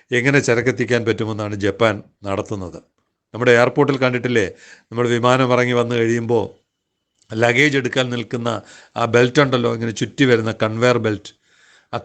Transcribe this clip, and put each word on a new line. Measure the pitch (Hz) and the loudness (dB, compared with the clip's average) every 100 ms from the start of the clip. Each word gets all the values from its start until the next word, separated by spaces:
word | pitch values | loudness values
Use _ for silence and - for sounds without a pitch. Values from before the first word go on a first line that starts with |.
| _ | _
എങ്ങനെ | 123 127 139 | 0 2 2
ചരക്കെത്തിക്കാൻ | - 120 120 113 113 120 | 2 0 0 -2 0 0
പറ്റുമെന്നാണ് | 113 104 107 107 104 | 0 -2 -4 -4 -6
ജപ്പാൻ | 104 101 98 113 104 - _ | -2 -4 0 0 0 -10 _
നടത്തുന്നത്. | 101 98 - 104 90 76 _ _ _ _ _ | -6 -6 -6 -10 -10 -16 _ _ _ _ _
നമ്മുടെ | 107 123 | -2 4
എയർപോർട്ടിൽ | 120 127 - 143 135 | 4 4 2 0 2
കണ്ടിട്ടില്ലേ, | 127 123 123 117 92 - - - | 0 -2 0 0 0 -6 -20 -20
നമ്മൾ | _ 113 120 | _ -4 0
വിമാനം | 120 123 131 127 | 2 2 2 2
ഇറങ്ങി | 123 123 | 2 2
വന്നു | 120 117 | 0 0
കഴിയുമ്പോൾ | 120 113 117 117 117 98 - _ _ _ _ _ _ _ | 0 0 0 0 -2 -2 -10 _ _ _ _ _ _ _
ലഗേജ് | 110 117 120 147 139 | 0 2 4 2 2
എടുക്കാൻ | 123 135 127 | -2 -2 -2
നിൽക്കുന്ന | 120 107 120 117 107 - - - - | -4 -6 -6 -4 -6 -10 -20 -14 -6
ആ | |
ബെൽറ്റ് | 117 117 123 127 | 0 2 2 2
ഉണ്ടല്ലോ, | 139 127 117 | 2 0 -2
ഇങ്ങനെ | 117 117 | -2 -6
ചുറ്റി | 107 110 - | -6 -8 0
വരുന്ന | 135 117 113 107 | 2 4 0 -2
കൺവെയർ | 110 110 123 120 | -4 0 0 2
ബെൽറ്റ്. | 110 101 - - _ _ _ _ _ | 0 -4 -8 -20 _ _ _ _ _
ആ | 120 | -12